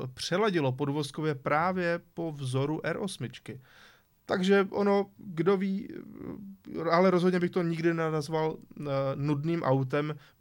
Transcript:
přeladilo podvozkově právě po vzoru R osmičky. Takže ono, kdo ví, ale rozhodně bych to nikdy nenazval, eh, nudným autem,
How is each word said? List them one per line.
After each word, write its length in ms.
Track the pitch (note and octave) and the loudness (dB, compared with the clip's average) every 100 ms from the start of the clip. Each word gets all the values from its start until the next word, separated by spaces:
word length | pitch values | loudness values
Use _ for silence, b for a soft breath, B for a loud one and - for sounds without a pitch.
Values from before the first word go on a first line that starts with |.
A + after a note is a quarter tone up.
| B2+ | -10
přeladilo 580 | - - F3+ A3 F3 C3+ | -8 -2 2 2 2 0
podvozkově 640 | C3 C#3+ D3 C#3 - D#3 | 0 -2 -2 -4 -4 -4
právě 640 | C3+ D3+ D3 F3+ F#3 E3+ E3+ - | -2 0 0 2 0 -2 -2 -6
po 180 | - E3 | -8 -6
vzoru 540 | C#3+ C3 C3 C#3+ D#3+ D#3+ | -6 -4 -2 0 -2 -4
R 100 | E3 | -4
osmičky. 600 | G3 - B2+ - - B2+ B B B B B _ - | -6 -6 -10 -10 -14 -14 B B B B B _ -4
Takže 400 | G3 F#3 G3 G3 | 0 4 4 4
ono, 360 | G3+ G3+ G3+ G3 - | 2 2 2 0 -8
kdo 380 | G#3 D#3+ E3+ G3 | -10 0 2 2
ví, 320 | F#3+ G3 - - - - - - G3 - - D#3+ E3 | 0 -2 -6 -12 -14 -14 -12 -12 -14 -18 -10 -4 2
ale 180 | E3+ F#3+ | 6 6
rozhodně 300 | F3+ F3+ F3+ | 6 4 2
bych 100 | F3 | 0
to 120 | F#3+ | 0
nikdy 320 | E3+ D#3+ E3+ | -2 0 0
nenazval, 640 | E3 D#3+ D#3 C#3+ D#3+ D#3+ - - - | 2 0 -2 -2 -2 -2 -4 -14 -10
eh, 20 | D3 C#3 C3+ | -4 -2 -2
nudným 480 | C#3 C#3+ C#3+ D#3+ E3+ | -2 0 0 0 0
autem, 520 | C3 C3+ C3 D3 D3+ D3+ B B | 2 2 2 0 -2 -6 B B